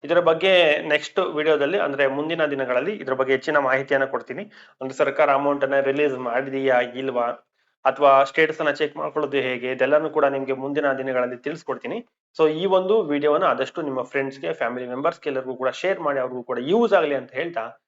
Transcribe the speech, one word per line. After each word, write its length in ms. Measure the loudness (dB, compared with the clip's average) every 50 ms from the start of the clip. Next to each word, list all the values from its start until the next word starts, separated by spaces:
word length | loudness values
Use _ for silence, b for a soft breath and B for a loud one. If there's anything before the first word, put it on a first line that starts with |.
| -2
ಇದರ 160 | 2 2 4
ಬಗ್ಗೆ 600 | 4 4 2 4 4 4 6 6 6 6 4 2
ನೆಕ್ಸ್ಟ್ 360 | 2 0 0 0 0 -2 _ -2
ವಿಡಿಯೋದಲ್ಲಿ, 600 | -2 0 -2 0 2 2 2 2 2 0 0 0
ಅಂದ್ರೆ 280 | 0 -2 0 0 0
ಮುಂದಿನ 400 | 0 0 -2 -4 -4 -2 -2 0
ದಿನಗಳಲ್ಲಿ 500 | -2 0 -4 -2 0 0 -2 0 -2 -6
ಇದ್ರ 180 | -6 -4 -4 -2
ಬಗ್ಗೆ 180 | -2 2 2
ಹೆಚ್ಚಿನ 260 | 2 0 0 0 0 2
ಮಾಹಿತಿಯನ್ನ 460 | 2 2 0 0 0 0 0 0 0
ಕೊಡ್ತೀನಿ. 380 | 0 -2 -8 -8 -8 -10 -10 -10 -14 B B B B B B
ಅಂದ್ರೆ 140 | -10 -10 -2
ಸರ್ಕಾರ 360 | 0 -2 0 2 2 2 4
ಅಮೌಂಟ್ 340 | 4 2 2 0 0 0 -2
ಅನ್ನ 160 | 0 0 0
ರಿಲೀಸ್ 340 | 0 0 0 2 0 0 0
ಮಾಡಿದೆಯಾ 680 | -2 -6 -4 -4 -4 -4 -4 -6 -2 0 2 2 2
ಇಲ್ವಾ, 460 | 0 0 -6 -8 -6 -4 -2 -2 -2 -2 -4 -8 _ _ _ _ _ _ _ _ _
ಅಥವಾ 400 | -2 0 4 6 6 8 8 6
ಸ್ಟೇಟಸ್ 340 | 4 4 2 2 2 2 -2
ಅನ್ನ 120 | -2 -2
ಚೆಕ್ 260 | 0 0 -2 -4 -2
ಮಾಡ್ಕೊಳ್ಳೋದು 400 | -6 -8 -4 -4 -4 -4 0 -2
ಹೇಗೆ, 360 | -2 -2 -2 -4 -4 -4 -6
ಇದೆಲ್ಲಾನು 380 | 0 0 2 4 4 2 2 2
ಕೂಡ 140 | 0 2 2
ನಿಮ್ಗೆ 280 | 2 2 0 -2 -4
ಮುಂದಿನ 400 | -4 -4 -4 -4 -4 -2 0 0
ದಿನಗಳಲ್ಲಿ 440 | -2 -2 -4 -2 -2 -2 -2 -2 -4
ತಿಳಿಸ್ಕೊಡ್ತೀನಿ. 680 | -8 _ -8 -8 -8 -6 -8 -8 -8 -6 -8 -8 -8 -10 _ _ _ _ _ _ 2
So 120 | 2 2
ಈ 160 | 2 0 0
ಒಂದು 360 | 2 2 2 4 4 2 2
ವಿಡಿಯೋನ 420 | 2 0 -2 0 2 2 2 4 2
ಆದಷ್ಟು 380 | 2 2 0 -2 -6 _ -6
ನಿಮ್ಮ 200 | -6 -4 -4 -6
ಫ್ರೆಂಡ್ಸ್‌ಗೆ, 500 | -6 -4 -4 -4 -4 -4 -8 -8 -8 -8
ಫ್ಯಾಮಿಲಿ 340 | -4 -4 -4 -4 -4 -6 -8
ಮೆಂಬರ್ಸ್‌ಗೆ 440 | -8 -8 -4 -4 -4 -4 -4 -8 -6
ಎಲ್ಲರಿಗೂ 260 | -6 -6 -6 -8 -8
ಕೂಡ 120 | -4 -4 -4
ಶೇರ್ 320 | -4 -2 -2 -2 -2 -2
ಮಾಡಿ, 200 | -2 -4 -2 -2
ಅವ್ರಿಗೂ 220 | -4 -4 -6 -10
ಕೂಡ 160 | -8 -6 -6 -6
ಯೂಸ್ 340 | -2 0 2 2 4 4
ಆಗ್ಲಿ 220 | 4 2 2 2 -2
ಅಂತ 180 | -4 -6 -8
ಹೇಳ್ತಾ 500 | -8 -8 -8 -6 -6 -8 -10 -10 -14 _ _